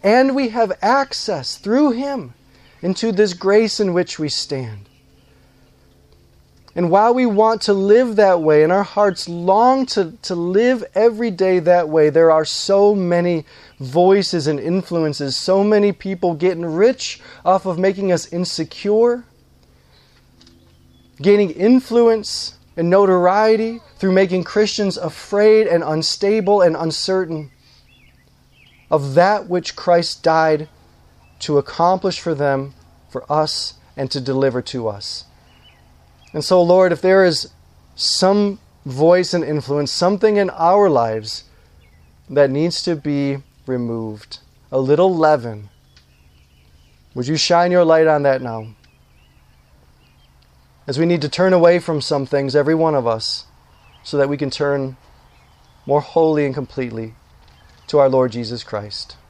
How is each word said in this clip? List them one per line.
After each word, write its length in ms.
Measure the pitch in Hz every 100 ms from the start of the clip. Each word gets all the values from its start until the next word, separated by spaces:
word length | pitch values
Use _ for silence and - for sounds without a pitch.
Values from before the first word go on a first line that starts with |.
and 300 | 196 233 269
we 140 | 269 254
have 240 | 220 220 180
access 720 | 196 262 269 - - 170 127 -
through 360 | 202 240 294
him 420 | 233 277 277 131 - _ _ _ _
into 320 | 175 185 226
this 220 | 190 208
grace 440 | 175 190 208 220 -
in 160 | 202
which 240 | 175 170 -
we 100 | 151
stand. 600 | - - 139 123 104 101 _ _ _ _ _ _ _ _ _ _ _ _ _ _ _ _ _ _
And 160 | - 175
while 240 | 185 226
we 100 | 240
want 380 | 247 202 220 226
to 100 | -
live 440 | 196 196 220 254 214
that 240 | 202 175
way, 240 | 156 151
and 80 | 156
our 100 | 185
hearts 460 | 202 - 208 175 -
long 580 | 170 175 196 247 269 254
to, 260 | - 175 -
to 120 | -
live 480 | 175 175 190 240 254 - 190
every 340 | 226 214 233
day 300 | 180 190 185
that 280 | 160 175 156
way, 220 | 156 151
there 220 | 147 165
are 120 | 160
so 520 | 156 - - 196 208 208
many 480 | 175 175 175 170 - - - _
voices 680 | 131 147 180 196 180 175 143
and 100 | 147
influences, 760 | 127 185 180 170 156 147 143 127
so 260 | - 190
many 300 | 202 208 202
people 420 | 190 190 190 180
getting 320 | 160 180 170 170
rich 540 | 156 220 262 - - - -
off 200 | - 190
of 140 | 196 170
making 320 | 190 190 196
us 220 | 170 -
insecure, 920 | 175 180 - 160 - 202 214 240 240 - _ _ _ _ _ _ _ _ _ _ _ _ _ _ _ _ _ _ _
gaining 300 | 151 202 196
influence 1080 | 156 202 254 - 233 233 226 - - - - _ -
and 140 | 170
notoriety 880 | 190 196 185 180 196 220 220 226 233 _ _
through 140 | 190
making 300 | 185 190 185
Christians 540 | 170 220 214 - 202 -
afraid 720 | 170 - - 202 214 214 214
and 160 | 170
unstable 760 | 151 156 156 - 202 220 196 208
and 120 | 175
uncertain 760 | 160 160 156 - 190 175 160 143 _ _ _ _ _ _ _ _ _ _ _ _ _ _
of 240 | 156 139
that 340 | 135 185 208 190
which 260 | 180 -
Christ 480 | - - 175 165 -
died 460 | 170 160 160 156 156 _ _ _ _ _ _ _
to 180 | - 147
accomplish 640 | - - 170 190 196 -
for 140 | -
them, 400 | 147 143 135 139 - _ _ _
for 160 | 127 -
us, 400 | 147 156 - - - _ -
and 140 | 123
to 100 | 143
deliver 400 | 127 135 135 123
to 260 | 120 127 113
us. 380 | 101 - - - _ _ _ _ _ _ _ _ _ _
And 100 | 151
so, 160 | 147 185
Lord, 300 | 170 180 185
if 80 | 165
there 240 | 185 190
is 300 | 185 160 - _ _ _ _
some 640 | - - - 185 202 202 190 _ _
voice 480 | 143 127 160 180 180
and 100 | 175
influence, 480 | 147 151 139 143 143
something 460 | - 180 202 220 208
in 140 | 190
our 400 | - 165 196 202
lives 540 | 135 117 110 110 - - _ _ _ _ _ _ _ _
that 220 | 139 139
needs 320 | 135 165 -
to 120 | -
be 440 | 165 147 143 139 139 - _ -
removed, 760 | 127 120 117 110 107 - - _ _ _
a 80 | 135
little 360 | 135 151 190
leaven, 560 | 175 156 151 117 107 104 _ _ _ _ _ _ _ _ _ _ _ _ _ _
would 120 | 127 123
you 120 | 156
shine 320 | - 170 180
your 160 | 180 165
light 200 | 160 160
on 180 | 151
that 180 | 143 131
now? 320 | 127 113 113 110 _ _ _ _ _ _ _ _ _ _ _ _ _ _ _ _ _ _ _ _ -
As 120 | 135
we 80 | 170
need 160 | 175
to 80 | 147
turn 240 | - 185
away 240 | 185 170 175
from 240 | 170 151
some 240 | - 147 135
things, 280 | 143 139
every 200 | 143 143
one 200 | 160 160
of 120 | 147 117
us, 400 | 113 - - - _ _ _ _ _
so 160 | - 143
that 100 | 139
we 80 | 143
can 140 | 139
turn 480 | - 143 143 135 127 _ _ _ _ _ _ _ _ -
more 160 | 143
wholly 420 | 143 - 160 151
and 100 | 143
completely 600 | 135 127 - 123 113 113 113 _ _ _ _ _ _ _
to 60 | 147
our 100 | 135
Lord 240 | 131 127
Jesus 320 | 113 113 117
Christ. 540 | - 107 104 - - - _